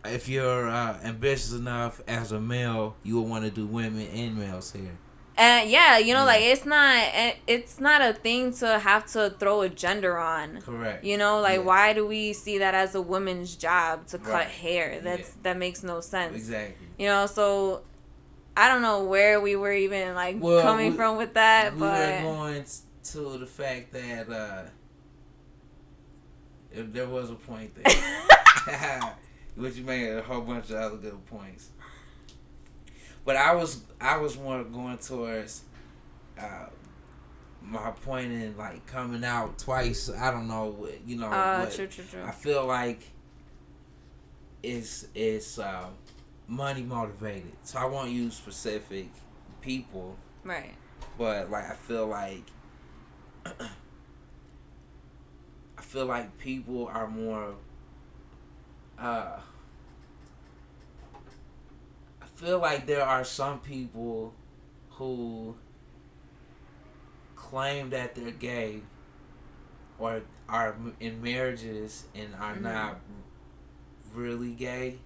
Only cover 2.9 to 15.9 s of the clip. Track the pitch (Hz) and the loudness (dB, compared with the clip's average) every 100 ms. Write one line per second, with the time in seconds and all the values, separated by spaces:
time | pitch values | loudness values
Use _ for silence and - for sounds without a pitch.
2.9 | 107 101 113 113 110 110 101 104 113 110 | -6 -2 -2 0 -2 -4 -4 -4 -4 -4
3.9 | 107 104 104 117 110 98 92 - 101 95 | -6 -8 -6 -6 -6 -6 -8 -10 -12 -12
4.9 | 87 - - - - 233 240 214 269 330 | -14 -20 -20 -6 8 8 8 6 8 10
5.9 | 233 226 254 269 220 233 262 285 294 277 | 10 8 6 8 8 8 4 4 6 8
6.9 | 247 202 - 233 - - 240 233 - 277 | 8 4 2 0 0 0 0 0 0 4
7.9 | 294 247 220 226 240 254 247 233 214 202 | 6 6 2 0 0 0 0 2 4 6
8.9 | 214 220 220 208 196 202 208 190 160 180 | 4 4 0 0 2 2 4 2 0 -2
9.9 | 208 185 175 165 160 151 160 127 117 113 | 0 0 0 0 -2 -4 -10 -10 -6 -6
10.9 | 101 196 202 208 214 202 185 185 185 208 | -4 -4 2 4 4 4 4 6 8 8
11.9 | 214 208 214 214 208 208 202 190 190 190 | 4 0 -2 -4 -4 -4 0 2 4 2
12.9 | 190 175 185 190 180 180 - 165 180 165 | 0 -2 -2 -2 -4 -8 -6 2 2 2
13.9 | 160 - 175 214 175 165 - 170 175 156 | -2 -8 -10 -2 0 -2 -4 -2 -2 -2
14.9 | - 175 180 170 - 185 180 180 180 185 | -4 -6 -6 -8 -6 -4 -2 -4 -6 -8